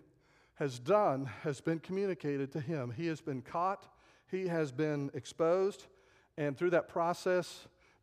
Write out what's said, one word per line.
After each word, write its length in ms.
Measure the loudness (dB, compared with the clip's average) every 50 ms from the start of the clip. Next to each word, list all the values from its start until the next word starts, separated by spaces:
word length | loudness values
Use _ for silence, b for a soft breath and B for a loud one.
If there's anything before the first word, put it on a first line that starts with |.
| -10 -20 _ b b b b b b b b
has 220 | -4 -4 -4 -2
done 480 | -4 2 4 4 6 6 4 2 2 -2 -6 -8 -4
has 180 | -4 -4 -4 -2
been 180 | -2 -2 -2 -2
communicated 720 | -4 -4 -4 -2 -2 -2 -2 -2 -2 -2 -2 -2 -2 -4
to 80 | -4 -6
him. 320 | -4 -4 -4 -2 -2 -4
He 160 | -4 -4 -2
has 140 | -2 -4 -4
been 200 | -4 -6 -6 -6
caught, 500 | -6 -4 -2 0 0 0 -2 -4 -8 -20 b b b b b b b
he 200 | _ -4 -2 -2 0
has 220 | 2 0 0 0
been 380 | 0 0 0 0 0 0 -2 -4 -6
exposed, 720 | -8 -10 -10 -2 2 4 4 4 4 2 0 -2 -6 -16 -20 b b b b b b b b b
and 180 | -2 -2 -2 0
through 140 | 0 2 4
that 180 | 4 4 4 2
process, 800 | 0 0 2 2 0 0 2 2 2 2 2 -2 -10 -16 -18 -20 _ b b b b b